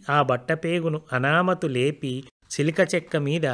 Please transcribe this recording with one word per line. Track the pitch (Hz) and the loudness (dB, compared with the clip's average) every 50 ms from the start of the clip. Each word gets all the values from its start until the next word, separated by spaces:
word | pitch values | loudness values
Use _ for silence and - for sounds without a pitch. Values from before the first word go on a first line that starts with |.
| - - | -4 0
ఆ | 143 147 | 2 2
బట్ట | 139 131 123 123 - - | 2 2 0 0 -2 -2
పేగును | 160 156 - 165 175 175 160 165 151 156 - - | -4 -2 -2 -2 -2 0 -2 -2 -4 -4 -6 -4
అనామతు | 131 123 131 143 156 175 180 185 180 180 175 | -2 0 2 2 2 2 2 2 0 0 -2
లేపి | 143 127 123 131 147 151 - 147 131 127 135 139 - _ _ _ - | -2 0 0 0 0 0 -2 -6 -6 -6 -6 -10 -12 _ _ _ -8
చిలుక | - - 143 160 156 - 180 - 185 | -2 -2 0 2 2 2 2 2 0
చెక్క | 170 - - - | -4 -4 -2 -4
మీద | 151 143 139 156 170 151 131 | -2 0 0 0 0 0 -2